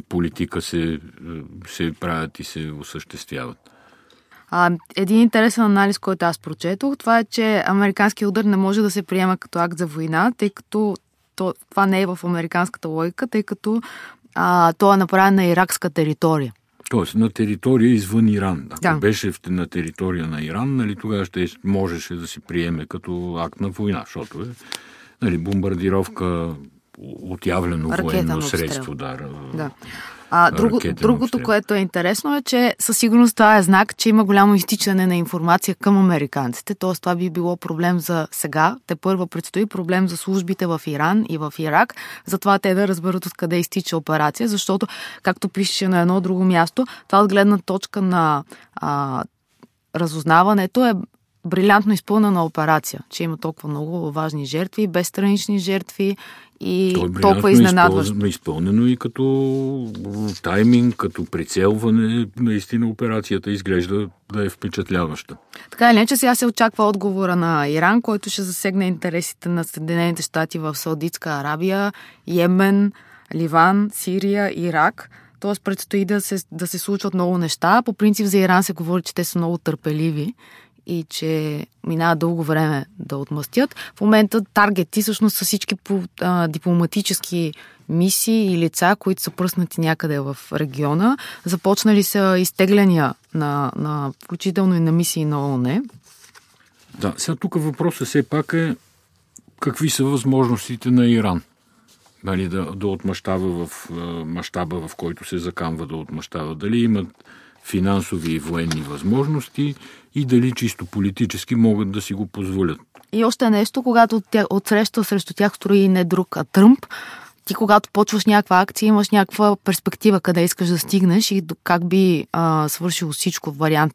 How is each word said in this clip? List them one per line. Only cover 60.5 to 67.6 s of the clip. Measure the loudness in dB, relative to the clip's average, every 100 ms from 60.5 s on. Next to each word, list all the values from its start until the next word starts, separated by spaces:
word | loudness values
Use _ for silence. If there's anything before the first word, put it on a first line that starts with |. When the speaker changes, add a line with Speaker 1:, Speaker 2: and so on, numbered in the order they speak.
| 4 6 6 4 0
Speaker 1:
като | -4 -6 -6
прицелване, | -6 -4 2 2 2 2 2 2 0 -4 -2
наистина | -2 -2 -4 -4 -4
операцията | -2 -4 -4 -2 -4 -2
изглежда | -4 -2 0 0 -2 -4 -10 -10
да | -6 -4
е |
впечатляваща. | -6 -8 -6 -4 -2 -2 -6 -14 -20 _ -20 -14
Speaker 2:
Така | 2 4
или | 6
иначе, | 4 2
сега | 2 2
се | 0
очаква | 2 0 2 0
отговора | 0 -2 -2 0 0
на | 0 0